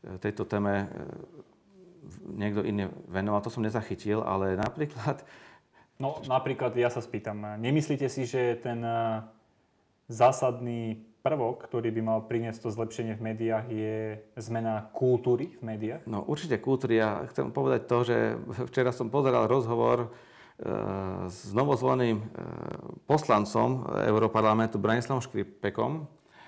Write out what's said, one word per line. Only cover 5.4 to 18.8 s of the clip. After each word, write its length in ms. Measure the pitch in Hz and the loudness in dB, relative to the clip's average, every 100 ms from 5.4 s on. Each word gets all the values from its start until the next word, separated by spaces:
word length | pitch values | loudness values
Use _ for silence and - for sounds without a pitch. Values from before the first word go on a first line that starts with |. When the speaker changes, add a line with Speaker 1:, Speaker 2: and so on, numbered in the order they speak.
| - - _ _ _ _ | -20 -20 _ _ _ _
Speaker 2:
No, 160 | 135 156 | -6 -6
napríklad 480 | 135 131 135 127 127 120 | 0 0 0 0 0 2
ja 80 | 120 | 2
sa 160 | 120 | 2
spýtam, 560 | 110 107 110 104 104 104 | -6 -6 -6 -8 -8 -4
nemyslíte 480 | 117 151 147 139 135 | 2 2 2 0 0
si, 160 | 135 | -2
že 320 | 123 135 123 117 | -2 2 2 0
ten, 160 | 127 117 | -2 -4
e, 400 | 117 117 113 110 110 - _ _ _ _ _ _ _ | -2 0 0 -2 -6 -20 _ _ _ _ _ _ _
zásadný 960 | 113 123 135 131 120 120 120 113 110 - _ | 6 6 8 0 0 -4 -4 -4 -6 -10 _
prvok, 480 | 135 147 117 123 - | 0 2 0 -2 -4
ktorý 240 | 123 117 | -2 0
by 80 | 113 | 0
mal 200 | 113 110 | 0 0
priniesť 400 | 113 120 117 113 | 0 -2 -2 -4
to 60 | 120 | -6
zlepšenie 480 | 107 113 - 113 107 | -4 -4 -4 -6 -4
v 60 | 113 | -6
médiách, 380 | 110 113 110 120 | -2 0 0 -2
je 280 | 110 107 110 110 107 - - | -4 -2 -2 -4 -8 -12 -14
zmena 480 | 110 113 113 110 104 - | -6 -2 0 -2 -4 0
kultúry 640 | 127 123 123 123 139 - | 2 2 4 2 0 -8
v 40 | 113 107 | -8 -6
médiách? 320 | 110 127 - | -6 -6 -6
Speaker 1:
No, 160 | 104 | -6
určite 320 | - 147 170 110 | -2 -4 0 -2
kultúry. 480 | - 131 127 113 | 2 0 4 4
Ja 240 | 110 95 120 | 4 0 -6
chcem 240 | - 135 | -4 -4
povedať 400 | - 135 123 113 | 0 2 2 2
to, 160 | 120 120 | 2 4
že 320 | 117 113 113 - - 123 | 2 2 0 -6 -6 -2
včera 240 | - | 2